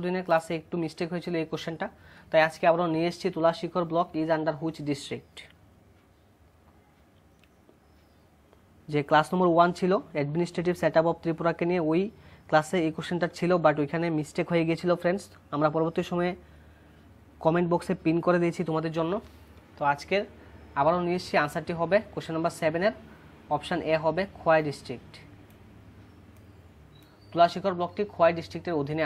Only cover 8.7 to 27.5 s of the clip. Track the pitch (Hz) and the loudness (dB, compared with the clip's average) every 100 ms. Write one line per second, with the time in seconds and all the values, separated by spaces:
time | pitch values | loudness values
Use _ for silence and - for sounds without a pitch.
8.7 | _ - 147 143 151 156 185 180 165 175 | _ -6 -4 2 4 4 2 4 6 4
9.7 | 175 185 208 - 156 143 160 170 - 170 | 2 0 0 -2 -4 -4 -2 -4 -2 -2
10.7 | 170 160 160 165 165 170 160 170 160 170 | 0 2 2 2 0 -4 -2 -2 -2 -2
11.7 | 180 156 165 202 - - - - 156 151 | 0 0 0 -2 -6 -20 -20 0 2 2
12.7 | 190 160 156 - 175 170 - 175 180 156 | 0 0 -2 -4 -2 -2 -2 0 4 4
13.7 | 151 143 165 170 156 147 - 165 170 165 | 2 0 -2 -2 -2 -2 -4 0 2 2
14.7 | 165 175 175 175 196 - - - 147 151 | 0 0 0 0 -2 -6 -20 -8 0 0
15.7 | 160 160 175 175 175 175 - - - - | 2 -2 -2 -2 -2 -2 -4 -12 -20 -20
16.7 | - - - - - - - 160 170 175 | -20 -20 -20 -20 -20 -20 -2 2 2 2
17.7 | 170 - 180 160 165 170 175 175 165 165 | 0 -2 -2 0 2 2 2 2 -2 -2
18.7 | 160 160 160 165 208 - - - - - | -2 -2 -2 -2 -4 -8 -20 -20 -20 -20
19.7 | - 147 143 - 196 214 - - - - | -4 -2 -2 -2 -2 -2 -10 -20 -20 -8
20.7 | 143 147 180 175 180 - 196 147 170 160 | 0 2 2 0 -2 0 0 0 -2 -6
21.7 | 170 165 202 220 - - 160 165 - 160 | -4 0 0 0 -10 -6 -4 -4 -2 -2
22.7 | 165 202 240 - - - - - 147 - | 0 0 -2 -10 -20 -20 -18 -4 -4 -2
23.7 | 170 139 160 160 160 196 - 165 160 151 | -4 0 0 0 -2 -4 -2 2 4 2
24.7 | 135 - 120 - - - - - - - | -6 -10 -14 -14 -20 -20 -20 -20 -20 -20
25.7 | - - - - - - - - - - | -20 -20 -20 -20 -20 -20 -20 -20 -20 -20
26.7 | - - - - - - 165 170 | -20 -20 -20 -20 -20 -4 4 4